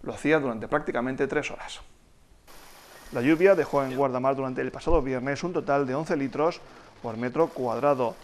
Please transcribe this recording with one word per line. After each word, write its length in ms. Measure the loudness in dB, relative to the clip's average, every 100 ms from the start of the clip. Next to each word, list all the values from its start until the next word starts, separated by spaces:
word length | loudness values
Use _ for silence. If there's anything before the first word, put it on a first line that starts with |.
lo 120 | -8
hacía 260 | -4 2 2
durante 280 | 2 -4 -2
prácticamente 580 | -2 0 -4 -4 -2 -2
tres 240 | -2 -4
horas. 320 | -10 -14 -16 -18 -20 _ -20 _ -20 -20 -20 -20 -20 -20 -20 -8
La 80 | -2
lluvia 340 | 2 6 6
dejó 300 | 6 4 0
en 100 | 0
Guardamar 420 | 0 0 2 0 0
durante 260 | -2 -4
el 100 | -6
pasado 300 | -4 2 2
viernes 420 | 2 -2 -2 -4
un 80 | -2
total 340 | -4 0 0 0
de 80 |
once 220 | -2 -2 -2
litros 460 | -2 0 0 -2 -16 -20 -20 -12
por 160 | -10 -6
metro 300 | -4 0 0
cuadrado. 680 | 0 -4 2 2 2 0 -4